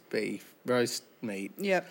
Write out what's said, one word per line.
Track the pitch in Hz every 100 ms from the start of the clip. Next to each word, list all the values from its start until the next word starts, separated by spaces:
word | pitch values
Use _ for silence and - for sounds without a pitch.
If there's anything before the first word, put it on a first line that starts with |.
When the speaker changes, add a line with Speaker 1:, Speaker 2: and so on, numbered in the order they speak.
| -
Speaker 1:
beef, | 110 104 101 - - -
roast | 123 117 - - -
meat, | 117 98 98 -
Speaker 2:
Yep. | 196 185 180